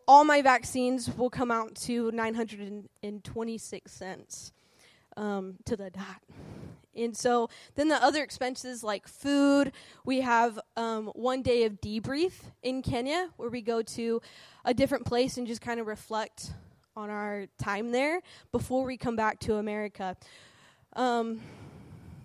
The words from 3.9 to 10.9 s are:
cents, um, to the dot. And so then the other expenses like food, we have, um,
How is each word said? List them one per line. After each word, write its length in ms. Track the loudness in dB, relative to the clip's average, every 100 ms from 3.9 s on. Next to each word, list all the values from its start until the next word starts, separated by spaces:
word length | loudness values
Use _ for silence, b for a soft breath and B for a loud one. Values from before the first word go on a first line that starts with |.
cents, 580 | -14 -12 -12 -14 -16 -18 _ b b b b b -8
um, 400 | -6 -4 -6 -10 -6
to 100 | -6
the 140 | -6
dot. 320 | -12 -12 -14 _ B B B B B B -6
And 200 | -4 0
so 340 | 2 2 0 B B -2
then 120 | 2
the 140 | 6
other 220 | 6 4
expenses 600 | 0 -4 -6 -6 -10 -8
like 240 | -6 -6 -8
food, 640 | -6 0 4 6 6 4 -2 B B
we 180 | B 0
have, 380 | 2 4 4 0 -10 -6
um, 320 | -4